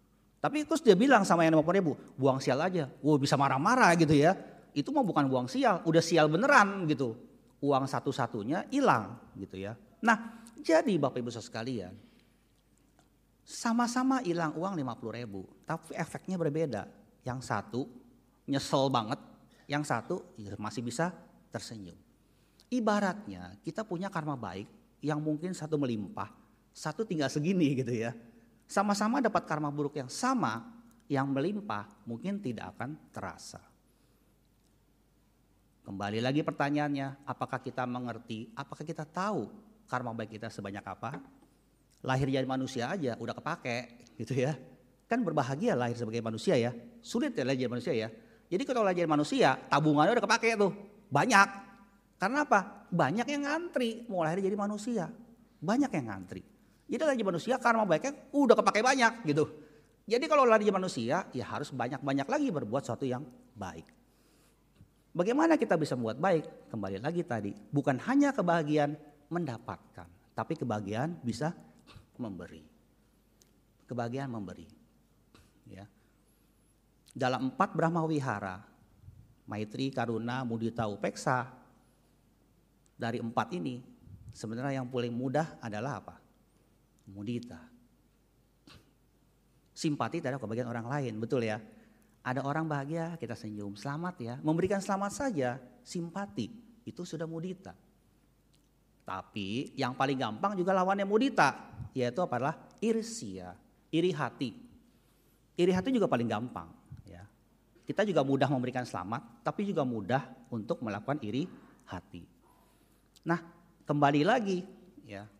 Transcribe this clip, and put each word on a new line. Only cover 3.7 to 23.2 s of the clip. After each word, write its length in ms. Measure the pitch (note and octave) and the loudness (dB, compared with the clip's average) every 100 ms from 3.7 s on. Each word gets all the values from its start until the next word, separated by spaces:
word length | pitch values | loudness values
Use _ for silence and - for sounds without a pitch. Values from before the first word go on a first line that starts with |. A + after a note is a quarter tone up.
| B3+ G3+ E3+ | 8 8 8
gitu 160 | D3+ | 8
ya. 240 | D3 D#3 F#3+ - - - D3 | 8 8 4 -2 -18 -8 -4
Itu 160 | C#3 | 0
mah 80 | D4 | 0
bukan 240 | - D3+ | 2 2
buang 240 | C#3 C3 B2 | 2 2 0
sial, 320 | B3+ B3 F3 E3 | 2 2 4 4
udah 160 | D#3+ | 4
sial 240 | E3 E3 D#3 | 6 6 6
beneran, 560 | D#3+ C4+ C#4 G3 G3 | 4 6 8 6 2
gitu. 320 | D#3+ C3+ B2+ A2+ - - _ - | 0 0 -2 -4 -14 -20 _ -4
Uang 240 | C#3+ C3+ C3+ | 2 2 2
satu-satunya 800 | C3 - C3 A#2+ A2+ G#2 F3 - | -2 -2 -2 -2 -2 -2 -4 -2
hilang, 480 | C4+ B3 B2+ F#2 - - - | 2 4 4 2 -10 -16 -14
gitu 160 | G2 F#2 | -12 -8
ya. 160 | G2 A#2+ - - | -8 -10 -16 -2
Nah, 400 | A3+ A3 - - - - | 4 4 2 -16 -20 -10
jadi 400 | - D#4+ D#4+ F3 | 4 4 4 2
Bapak 160 | C#3 B2+ | 2 0
Ibu 160 | A#2+ | -6
Saudara 160 | A2+ - | -8 -10
sekalian, 440 | A2+ A#2 A#2+ F#2 G2+ - _ _ _ _ _ _ _ _ _ _ _ _ _ | -8 -6 -6 -8 -14 -20 _ _ _ _ _ _ _ _ _ _ _ _ _
sama-sama 800 | - - A#3 A3+ A#3+ B3+ C4 C4 | -16 -6 0 2 2 2 2 2
hilang 320 | F3 E3+ D#3+ | 2 0 0
uang 240 | D#3 F#3 F3+ | -2 -4 -2
lima 160 | C3 | -4
puluh 240 | A2 A2+ A2+ | -6 -8 -8
ribu, 320 | A#2+ G2 F#2+ - | -8 -10 -12 -14
tapi 320 | - D#3+ - - | -8 -8 -6 -6
efeknya 400 | E3 C#3+ - F#3 | -6 -6 -6 0
berbeda. 560 | D#3 D3+ D#3+ G#2 - - - _ | 0 0 -2 -4 -8 -14 -20 _
Yang 240 | - B2+ - | -8 -6 -2
satu 400 | G#2+ - A#2+ C#3+ - - - _ _ | -2 -2 -4 -6 -10 -20 -20 _ _
nyesel 480 | - C#3 - C#3+ C3+ | -2 -2 2 4 4
banget, 280 | C3 G#2+ C3+ - - - _ | 2 0 -6 -8 -20 -20 _
yang 160 | - D3 | -4 -4
satu 480 | D3 A#2+ - F3+ - - | 0 -2 -2 -6 -8 -16
ya 160 | G2+ G#2 | -12 -8
masih 240 | G#2 B2+ | -6 -6
bisa 240 | A#2+ A#2+ F3 F3 - - _ | -6 -2 -2 -2 -20 -20 _
tersenyum. 480 | A#2 - A2 F2+ E2+ _ _ _ _ _ _ - | -10 -10 -12 -14 -18 _ _ _ _ _ _ -4
Ibaratnya 880 | B3 A3 G#3 G3 F3+ | 0 2 2 2 -2